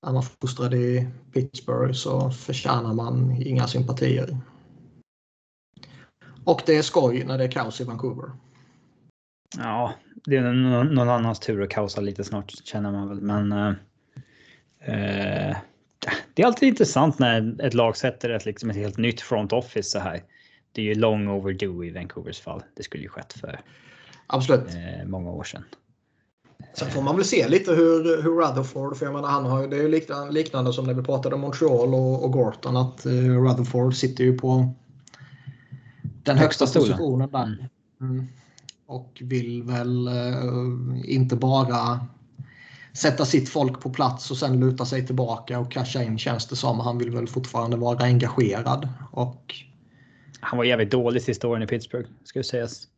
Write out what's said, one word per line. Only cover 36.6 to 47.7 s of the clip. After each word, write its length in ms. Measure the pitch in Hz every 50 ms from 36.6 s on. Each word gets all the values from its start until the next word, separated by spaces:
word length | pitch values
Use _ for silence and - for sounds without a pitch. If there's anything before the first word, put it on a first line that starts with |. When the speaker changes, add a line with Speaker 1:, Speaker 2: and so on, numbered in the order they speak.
| 143
Speaker 2:
Högsta 20 | 127
stolen. 220 | 127 175 143 107
Speaker 1:
positionen 420 | 98 92 87 139 131 127 135 139
där. 120 | 139 135 120
Speaker 2:
Mm. 220 | 110 107 98 127 131 _ _ _ _ _ _
Speaker 1:
Mm. 260 | 131 131 127 131 131 - - - _ _ _ - _ - - _ _
Och 360 | _ 131 127 123 - _ -
vill 420 | 131 123 131 127 120 117 120 120 120
väl, 440 | 120 127 120 120 123 123 123 123 123
eh, 360 | 123 123 123 123 127 127 127 123 123 123 123 127 123 123 123 127 127 127 123
inte 320 | - 135 135 131 127 131
bara 720 | 117 123 131 135 135 131 123 123 120 117 117 120 127 123 - - _ - _ _ - - - - - - - - - - - _
sätta 320 | - - 151 139 - 156
sitt 240 | 131 - 147 131 -
folk 320 | - 156 139 127 127 -
på 80 | - 135
plats 420 | 127 - 151 135 127 - - -
och 60 | 139 127
sen 220 | - 139 131 127
luta 260 | 127 131 127 127 127
sig 200 | 123 131 131 127
tillbaka 540 | 127 127 127 127 117 113 113 - - 120 123
och 120 | 120 120
casha 320 | - 135 127 127 - 139 123
in, 140 | 113 110 110
känns 300 | - 139 123 113 110 -
det 80 | 123
som. 240 | 120 - 135 120 113
Han 180 | 117 120 120 120
vill 140 | 120 120
väl 160 | 117 117 117 117
fortfarande 500 | - 131 127 - - 120 117 117